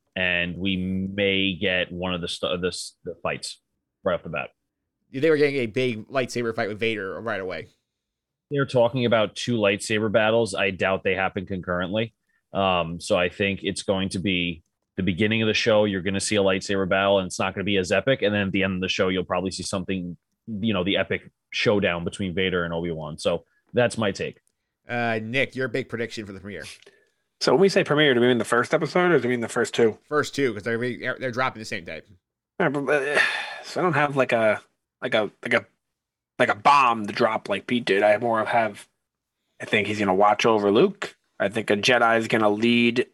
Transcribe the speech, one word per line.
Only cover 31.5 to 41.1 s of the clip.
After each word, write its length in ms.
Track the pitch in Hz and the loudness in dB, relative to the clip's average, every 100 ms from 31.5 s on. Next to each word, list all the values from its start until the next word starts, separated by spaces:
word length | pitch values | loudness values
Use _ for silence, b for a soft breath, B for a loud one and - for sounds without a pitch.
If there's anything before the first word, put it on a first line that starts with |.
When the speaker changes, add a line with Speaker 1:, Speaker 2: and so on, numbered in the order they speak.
| 107 | -4
Speaker 2:
the 60 | 110 | -8
same 180 | 107 | -8
day. 180 | 85 78 - 90 _ _ _ - | -8 -14 -16 _ _ _ _ -2
Speaker 3:
Yeah, 100 | 170 | 0
but, 200 | 147 131 | 0 0
uh, 300 | 147 139 143 B B B B | 0 2 0 B B B B
so 180 | - - | -10 -2
I 20 | |
don't 100 | 175 | 0
have, 220 | 143 147 139 | 2 2 2
like, 160 | 127 | 2
a, 300 | 120 110 98 - _ _ _ | 4 2 2 -4 _ _ _
like, 120 | 127 | -2
a, 160 | 113 104 - | 0 0 -6
like, 100 | 120 | -2
a, 120 | 117 110 _ _ _ _ _ _ - | 0 -2 _ _ _ _ _ _ 0
like, 100 | 123 | 0
a 60 | 101 | 4
bomb 520 | 123 143 123 113 104 | 6 6 6 2 -4
to 60 | |
drop 360 | 101 117 110 - | 0 0 0 -4
like 180 | 98 - | -6 -2
Pete 160 | 123 | -2
did. 200 | - 98 | 2 4
I 140 | 104 104 | 4 4
more 280 | 120 113 104 | 2 0 2
have, 420 | 120 110 107 - _ _ _ _ _ _ _ | 2 0 -4 -18 _ _ _ _ _ _ _
I 40 | - | -2
think 220 | 113 101 | 0 0
he's 120 | 107 | 0
gonna 160 | 98 92 | 2 4
watch 300 | 104 107 120 | 4 4 4
over 260 | 110 101 | 4 4
Luke. 460 | 104 196 - - | 4 4 0 -14